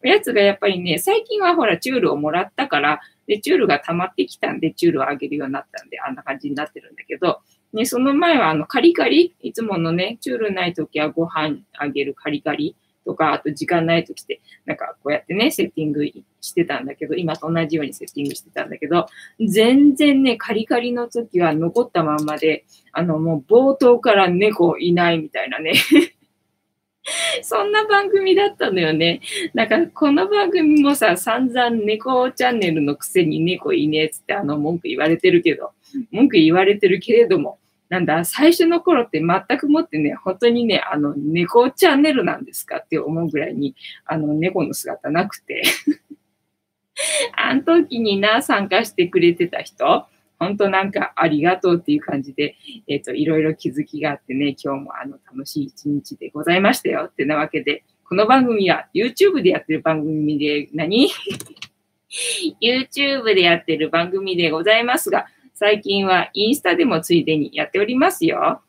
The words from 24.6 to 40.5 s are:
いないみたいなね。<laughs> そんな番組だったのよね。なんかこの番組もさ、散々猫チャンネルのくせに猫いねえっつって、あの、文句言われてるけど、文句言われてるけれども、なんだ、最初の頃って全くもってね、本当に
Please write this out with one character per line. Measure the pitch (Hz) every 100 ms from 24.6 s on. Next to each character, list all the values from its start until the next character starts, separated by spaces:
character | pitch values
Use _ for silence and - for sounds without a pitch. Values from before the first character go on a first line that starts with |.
| 170 156
い | 175
な | 175 175
い | 165
み | 156
た | - -
い |
な | 113
ね。 | 156 -
<laughs> | - 285 339 _ _ _ _ _ _ _ _ _ - 659 659 554
そ | - -
ん | 403
な | 427 427
番 | 403 403
組 | 403 381 370
だ | 403
っ | -
た | -
の | 185
よ | 160
ね。 | 160 170 170 - 392 349
な | 240 220
ん |
か | 320 330
こ | - 294
の | 285 381
番 | 415 381
組 | 359 311 302
も | 285
さ、 | 285 208 175
散 | - 226 262
々 | 247 240
猫 | 233 208 214 254 254 254
チ | -
ャ | 247
ン | 233
ネ | 185
ル | 160
の | 143 143
く |
せ | - 185 165
に | 156
猫 | 165 185 -
い | - 147
ね | 156
え | 156
っ |
つ | -
っ |
て、 | -
あ | -
の、 | 139 151
文 | 147 170
句 | -
言 | -
わ | 151
れ | 165
て | 185
る | 170
け | 170 -
ど、 | - _ _ 277 233
文 | 190 269
句 | 196
言 | 156
わ | 170 190
れ | 208
て | 196
る | 170
け | -
れ | 220 233
ど | 180
も、 | 147 - _ _ _
な | 180
ん | 175
だ、 | 160
最 | 170 - 302
初 | 339 330
の | 339
頃 | 349 294
っ | 233
て | 156
全 | 165 185 - 285
く | 294
も | 302
っ | 320
て | 156
ね、 | 151
本 | - - 185
当 |
に | 240